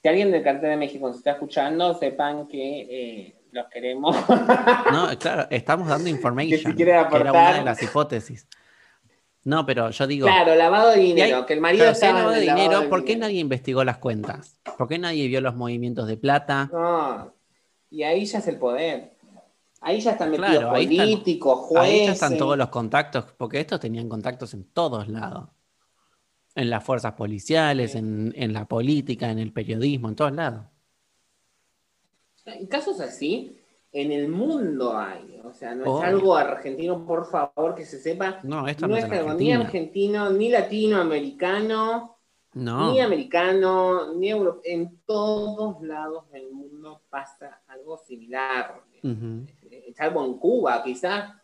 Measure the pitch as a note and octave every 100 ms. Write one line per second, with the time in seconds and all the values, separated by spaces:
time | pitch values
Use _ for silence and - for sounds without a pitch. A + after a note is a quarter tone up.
0 | D#3 F3+ G3+ E3+ C#3+ C#3 D3+ D3+ C#3 C3+
1 | C3 A#2+ D3 C#3+ C#3 D3+ C#3 D#3+ F3 E3+
2 | C#3 C3+ D3 D3 D3 C#3 C3+ D3 G#2+ B2+
3 | A#2+ A2+ F#2 _ _ B2 - A#2+ B2 C3
4 | D3+ - - A#3+ A3+ B3 A#3 B3 - D3+
5 | F3+ - E3 E3 - B2+ - E3 E3+ D3
6 | F3 C#3+ B2 B2 D#3+ D#3 D#3 D#3+ E3+ E3+
7 | D#3 D3 C#3 C#3 E3 D3 C3 A2+ A#2 D3
8 | D3 A#2 - A#2+ _ _ _ _ _ _
9 | _ _ _ _ C3+ D#3 C3+ B2 A2+ -
10 | C3+ C#3+ C#3 F#3 E3 D#3+ E3+ G3+ A3+ G#3+
11 | F#3 E3+ G#3 B2+ B2 D#3 E3 G3 A3+ A3
12 | G3 F#3 A3 A3+ F#3+ F3+ G3 G3 - F#3
13 | F#3+ A3+ A3 F#3+ D3 B2+ C3 C3 C3 A#2+
14 | B2+ G#2+ G2+ - - _ - - B2 E3
15 | F3 D#3+ C3 C3 C3 A#2+ A#2+ A#2+ A#2+ B2
16 | A2 A2 C#3 C#3+ D3 C#3 C#3 E3 E3+ E3+
17 | C#3+ A2 - _ _ _ _ _ _ D3+
18 | D3+ F3 G#3 G#3+ F3 - B2 B2+ E3 C3
19 | - _ _ - _ _ _ _ D3+ G#3+
20 | A3+ G#3 D#3+ D#3 G3 D3+ A#2+ B2 D3 E3+
21 | G#3 G#3+ F3+ D#3+ C#3 C3 - E3 F3+ G#3
22 | G3+ F#3 D3 D#3 C3+ C#3+ B2+ A#2+ A2+ C#3+
23 | D3 C3 A2 _ A#2 C3+ D#3 F3 A#2 A2+
24 | A#2 A2 A#2 B2+ A#2+ G2+ F#2 - E3 A#2
25 | G#2 A2 A2 - - _ _ _ _ _
26 | _ _ _ _ _ - A#2+ A2+ - B2
27 | A2 - G#2 G#2+ - D#3+ D3+ C3+ A#2 A2+
28 | A2 G#2+ A2 - A#2+ G#2+ G#2+ A#2 B2+ D3+
29 | C3+ A2+ A#2 A2 A2 A2+ G#2+ A2+ C#3 C#3
30 | A2+ G#2+ D3+ C#3+ D3+ A2 G#2+ _ _ _
31 | _ _ _ _ _ _ _ _ _ _
32 | _ _ _ _ - - F#3+ C#4+ - F#4
33 | C3 - C#3+ F3+ - - _ _ _ C#3+
34 | C#3+ C#3+ C#3+ E3+ C#4 D4+ G3 C#3 B2 A2
35 | G2 F#2 - - B2 - B2 A#2+ C3 C#3
36 | F3 G3 F#3+ D#3+ C3+ - C#3 C3+ E3+ E3+
37 | E3 E3+ E3+ - C#3+ - E3 F3+ D#3 C3+
38 | D#3+ F3+ F#3+ F#3+ C3+ D3+ C#3 D3 F3+ A3
39 | A3 G3+ D#3 D#3+ - A#3+ A3 F#3 D#3+ G3
40 | G3+ G#3 G3+ G3 A3+ A#3+ - G#3 G#3+ G3+
41 | E3 D3 C#3 C#3 F3+ G3+ G#3+ A3 A3 A#3
42 | A#3 _ _ _ _ B2+ A#2+ A#2+ D#3+ C4
43 | A#3+ E3 B2+ E3+ F3+ F#3+ F#3 F#3 F#3 F#3
44 | D3+ E3+ G3 G#3+ F#3 E3+ E3+ E3+ E3+ -
45 | - G#3+ G#3+ G#3+ G#3 G#3+ G#3+ E3 D#3 D3+
46 | D#3 D#3+ D3+ C#3 C3 C3+ C#3+ D3 D#3 D3+
47 | _ C#3 C#3 _ C#3+ C#3 _ C3 D3+ D#3+
48 | _ A#2+ A#2 B2+ C3 B2+ - - _ _
49 | C#3 A2 A2+ A2+ C3+ _ _ C3 A#2+ A#2+
50 | D#3 E3 C3 B2 E3+ - D3+ A#2 B2+ B2
51 | F3+ G3+ G#3 _